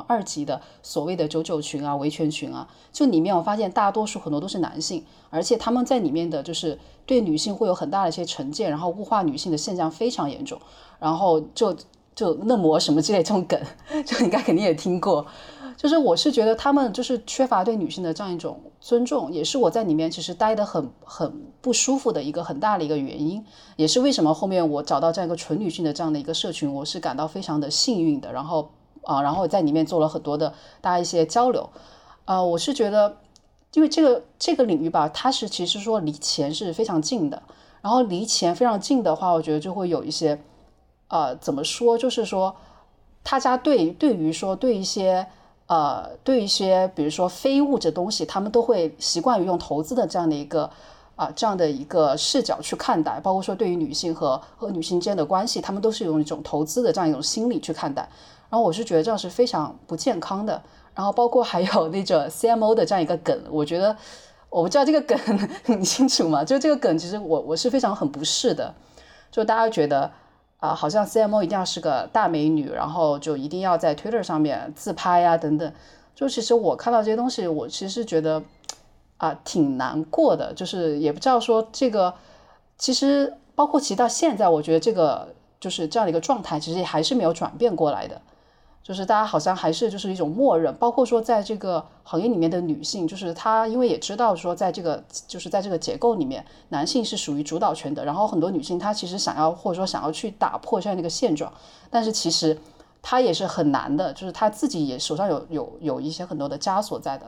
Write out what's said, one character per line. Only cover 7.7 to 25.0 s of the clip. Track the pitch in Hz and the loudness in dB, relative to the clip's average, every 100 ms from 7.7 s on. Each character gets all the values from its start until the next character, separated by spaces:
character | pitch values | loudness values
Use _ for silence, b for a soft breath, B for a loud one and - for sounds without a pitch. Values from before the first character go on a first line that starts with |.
| 180 | 0
很 | 147 | -2
大 | 196 | 0
的 | 175 | 0
一 | |
些 | 165 170 | -2 -6
成 | - 139 | -6 -8
见， | 151 190 | -4 -4
然 | 147 | -2
后 | 175 | -4
物 | 185 202 | -4 -2
化 | 214 | 0
女 | 165 135 | 0 -2
性 | 190 | -4
的 | 151 | -4
现 | - 180 | -2 -2
象 | 160 | -4
非 | - 233 | -2 -4
常 | 240 147 | -2 -4
严 | - - | -6 -10
重， | - B B B B | -12 B B B B
然 | 160 165 | -2 2
后 | 190 160 151 | 4 2 0
就， | - 214 160 - _ _ - | 0 0 0 -10 _ _ -4
就 | 202 151 214 | -2 0 2
嫩 | 233 | 4
模 | 160 156 | 4 4
什 | 175 | 4
么 | 147 | 2
之 | 156 | 4
类 | 202 | 2
这 | 160 | 2
种 | 202 | 0
梗， | 170 - - - | 0 -2 -4 -14
<laughs> | - 302 285 | -8 -6 -4
就 | - | 0
应 | 226 | 2
该 | 233 | 2
肯 | - 185 | 2 2
定 | |
也 | 202 | 2
听 | 156 190 180 | 0 0 0
过。 | 196 160 - B B B 262 - | 2 0 -2 B B B -18 -2
就 | 294 | 2
是 | 330 | 4
我 | 240 165 | 4 4
是 | 302 | 4
觉 | 240 220 | 4 4
得 | 226 | 2
他 | 285 | 4
们 | 285 247 | 4 2
就 | 190 | -2
是 | 247 240 - | -2 -4 -4
缺 | - 262 | 0 2
乏 | 202 | 2
对 | 190 220 | 2 0
女 | 156 | -2
性 | - | -4
的 | 170 | -4
这 | 160 | -4
样 | 196 | -6
一 | 170 | -6
种 | 165 - - - | -8 -10 -16 -20
尊 | - 240 240 | 0 0 2
重， | 285 147 | -2 -2
也 | 180 | -4
是 | 220 277 | -2 2
我 | 196 | 2
在 | 226 | 2
里 | 202 | 2
面 | 156 160 | 2 0
其 | - | -4
实 | 160 | -8
待 | 165 220 214 | 0 0 2
得 | 202 | 0
很， | 175 262 - | -2 -4 -10
很 | - - 156 - - - | -20 -6 -6 -6 -16 -6
不 | 254 | -2
舒 | 233 - 269 | 0 2 0
服 | 233 | 0
的 | 196 | -2
一 | 139 | -4
个 | 170 | -6
很 | 165 143 | -6 -2
大 | 214 196 | 0 0
的 | 151 | 0
一 | |
个 | 147 | -2
原 | 135 - | -2 -4
因， | 151 208 B B B - | -4 -4 B B B 0
也 | 156 | 2
是 | 247 | 4
为 | 277 | 4
什 | 262 | 4
么 | 156 | 2
后 | 156 196 | 2 0
面 | 185 160 | 2 2
我 | 143 | 0
找 | 147 147 | 0 2